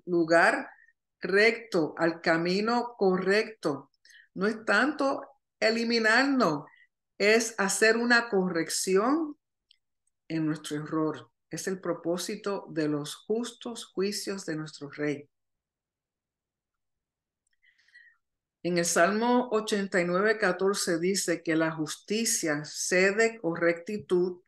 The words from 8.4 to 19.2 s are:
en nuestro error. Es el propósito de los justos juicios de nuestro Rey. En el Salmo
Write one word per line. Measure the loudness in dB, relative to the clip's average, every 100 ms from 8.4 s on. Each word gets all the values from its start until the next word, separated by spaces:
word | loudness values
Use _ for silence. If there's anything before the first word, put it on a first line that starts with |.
| 0 -2 -4 -4 0 2 2 0 -2 -8 _ _ _ _ _ _ _ _ -8
en | -4 -2
nuestro | -4 -6 -8
error. | -6 -2 -2 -4 -14 _ -14
Es | -8 -6
el | -6
propósito | -4 -4 -4 -4 -6 -8 -6 -6 -6
de | -4 -2
los | -2 -6
justos | -10 -4 -4 -4 -10 -12 -12 -12
juicios | -6 -4 -4 -6 -8 -8
de | -8
nuestro | -8 -14 -14
Rey. | -6 -4 -6 -10 _ _ _ _ _ _ _ _ _ _ _ _ _ _ _ _ _ _ _ _ _ _ _ _ _ _ -20 -20 _ _ _ _ _
En | -2 0
el | 2
Salmo | 4 4 4